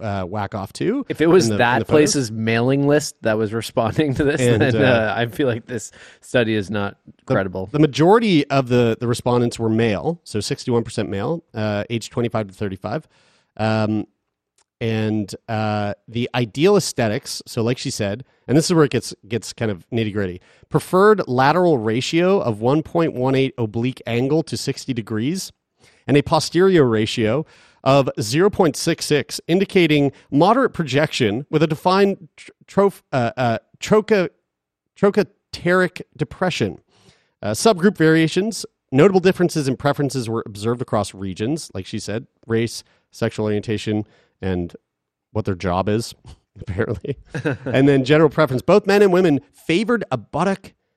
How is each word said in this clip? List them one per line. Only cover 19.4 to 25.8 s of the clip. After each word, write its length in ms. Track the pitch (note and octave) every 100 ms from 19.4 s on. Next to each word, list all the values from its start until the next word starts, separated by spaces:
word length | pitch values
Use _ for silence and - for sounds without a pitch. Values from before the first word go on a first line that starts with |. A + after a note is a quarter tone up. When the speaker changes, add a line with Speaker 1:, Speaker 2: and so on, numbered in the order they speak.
| -
Speaker 1:
kind 180 | - A2+
of 180 | F2 -
nitty-gritty. 500 | A#2 G#2+ G2+ F#2+ F2+ _ _ -
Preferred 520 | D#3 - F3+ G#3 G3+ -
lateral 500 | B2+ C3+ E3 F3 C3+
ratio 640 | A2 A#2 - E3 F3+ G3
of 200 | A#2+ G#2
one 220 | A#2 D3+
point 300 | - E3+ D#3+
one 240 | B2 B2+ C3+
eight 180 | C3+ -
oblique 460 | A2 A2+ B2 - -
angle 340 | A#2 C3+ D3+
to 140 | C#3+ B2
sixty 360 | - - -
degrees, 600 | A#2 G#2 A2 B2+ F#3 - _ _ _